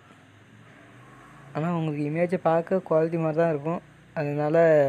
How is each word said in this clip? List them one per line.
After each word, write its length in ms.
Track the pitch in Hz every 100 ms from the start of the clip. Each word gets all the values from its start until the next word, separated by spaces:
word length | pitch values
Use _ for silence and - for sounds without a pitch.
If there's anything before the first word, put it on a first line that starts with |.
| - - - - _ - - - - - - - - - -
ஆனா 200 | - 165 170
உங்களுக்கு 260 | 160 147 147
இமேஜை 300 | 160 175 175 165
பார்க்க 320 | 165 165 190 -
quality 300 | 160 165 170
மாதிரி 160 | 160 156
தான் 100 | 170
இருக்கும். 260 | 151 147 175 - - -
அதனால 420 | - 147 147 151 170 165 151